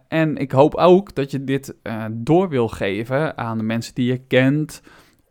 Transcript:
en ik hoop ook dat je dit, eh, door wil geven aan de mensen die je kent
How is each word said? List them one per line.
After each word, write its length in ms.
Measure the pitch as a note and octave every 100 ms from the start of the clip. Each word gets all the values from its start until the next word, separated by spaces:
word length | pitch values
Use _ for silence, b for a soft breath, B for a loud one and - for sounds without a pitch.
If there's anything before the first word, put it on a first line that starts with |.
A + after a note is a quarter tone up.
| -
en 300 | D#3+ D#3+ C#3
ik 140 | C3+
hoop 240 | C3 D3 -
ook 400 | E3+ F#3 G3 -
dat 160 | C#3
je 120 | C3+
dit, 320 | C3+ C3+ C3+ -
eh, 240 | - A2 A2
door 380 | A2+ A#2 E3+ F#3+
wil 180 | C3+ A2+
geven 720 | - G2+ G2 A#2 C3 D#3 -
aan 200 | A2+ A2+
de 60 |
mensen 300 | A2 A#2 - -
die 100 | B2
je 120 | B2+
kent 640 | - C3 C3 D3+ D3+ - b b b b _